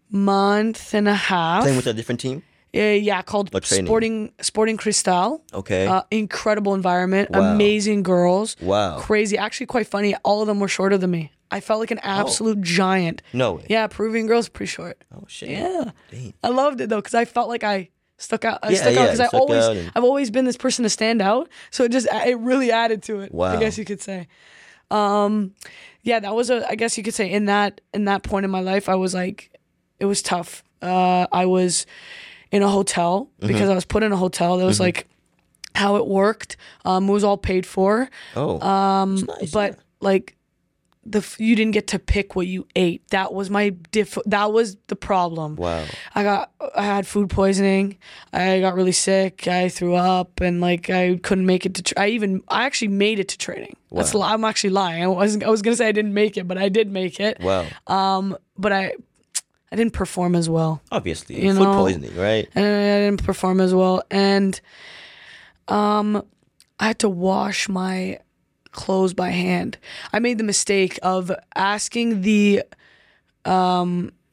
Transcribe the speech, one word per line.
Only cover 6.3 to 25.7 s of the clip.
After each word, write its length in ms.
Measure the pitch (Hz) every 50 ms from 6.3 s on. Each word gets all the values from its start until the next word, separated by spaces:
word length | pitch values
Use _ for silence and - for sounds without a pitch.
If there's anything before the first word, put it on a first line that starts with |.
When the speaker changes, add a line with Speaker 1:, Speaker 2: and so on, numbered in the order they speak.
| - - - 220 214 214 202 202 196
Speaker 1:
environment, 560 | 190 185 180 175 180 180 185 190 196 202 -
Speaker 2:
Wow. 240 | 196 196 196 202 214
Speaker 1:
amazing 480 | 208 202 208 214 214 196 214 208 202
girls. 540 | 180 185 180 175 175 175 180 196 220 220 - -
Speaker 2:
Wow. 400 | - - 101 104 101 90 - -
Speaker 1:
Crazy. 360 | - - 214 214 220 196 208 190
Actually, 280 | 202 208 - - 254
quite 200 | - - 233 214
funny. 280 | - - 202 208 202 - -
All 200 | - 196 208 214
of 40 | 214
them 140 | 214 208 202
were 80 | 202 190
shorter 300 | - - 190 190 202 190
than 120 | 185 180
me. 220 | 175 165 156 - _ _ _ -
I 100 | 185 202
felt 200 | - - 214 220
like 100 | 226 226
an 80 | 233 214 -
Speaker 2:
Oh. 40 | 202
Speaker 1:
absolute 520 | 196 202 208 - - - 220 220 214 208
giant. 640 | 185 170 170 196 190 185 190 185 175 165 - - - -
Speaker 2:
No 220 | - 127 123 107 85
way. 100 | - - -
Speaker 1:
Yeah, 160 | 214 226 220
Peruvian 400 | - - - 214 220 220 226 220
girls, 240 | 220 233 233 220 -
pretty 180 | - - 202 180
short. 320 | - - 165 175 - - _ _
Speaker 2:
Oh, 120 | - - -
shit. 220 | - - - - -
Speaker 1:
Yeah. 420 | 143 202 320 370 381 330 247 214 - _ _ _
Speaker 2:
Dang. 240 | - 120 127 101 - _ -
Speaker 1:
I 40 | 220
loved 300 | 247 262 277 294 269 233
it, 80 | - 214
though, 100 | 220 208
'cause 140 | 202 - -
I 100 | 233 233
felt 240 | 233 - 240 226 214
like 160 | 240 226 220
I 240 | 208 202 190 175 - _ _ _ _ _ -
stuck 260 | - - 226 - -
out. 140 | 226 - -
I 80 | - -
Speaker 2:
Yeah, 60 | 190
Speaker 1:
stuck 120 | 190 - 117
out 60 | 123 254
Speaker 2:
yeah, 60 | 247 -
Speaker 1:
'cause 120 | - 226
I 60 | - -
Speaker 2:
stuck 120 | - 254
Speaker 1:
always, 240 | 262 - - 113 113
Speaker 2:
out 120 | 113 107
and 160 | 92 85 87 -
Speaker 1:
I've 80 | 240 247
always 260 | 247 277 277 277 214
been 140 | 202 262 262
this 140 | 247 240 -
person 240 | - 254 - -
to 80 | 233 208
stand 320 | - - 214 226 233 220
out. 260 | 190 196 226 262 339 - - - - -
So 140 | - - 247
it 80 | 233
just, 140 | 240 262 220 269
it 260 | - 214 - 247 247 226
really 320 | 226 254 254 277 254 233
added 320 | 226 226 233 226 220 202 -
to 160 | - 214 196
it, 100 | 196 -
I 40 | -
Speaker 2:
Wow. 200 | 165 180 185 185 -
Speaker 1:
guess 200 | 220 220 - 220
you 80 | 202
could 160 | 196 208 -
say. 260 | - 196 190 180 165 - _ _ _ - - - - - - _ _ -
Um, 600 | 202 214 208 202 208 208 202 208 214 214 202 190 - _ - -